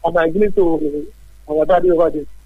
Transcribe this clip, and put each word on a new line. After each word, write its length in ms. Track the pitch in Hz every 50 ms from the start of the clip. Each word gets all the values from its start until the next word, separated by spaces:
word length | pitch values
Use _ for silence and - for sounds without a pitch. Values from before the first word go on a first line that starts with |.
| -
I'm 140 | 170 165 175
agreeing 340 | 160 160 160 196 208 208 190
to 600 | - 185 170 165 151 151 147 143 147 147 - - - - - - - - -
our 160 | 151 156 156
daddy 260 | 151 185 175 175 180
over 180 | 175 160 170 160
there. 160 | 147 156 143 - - - -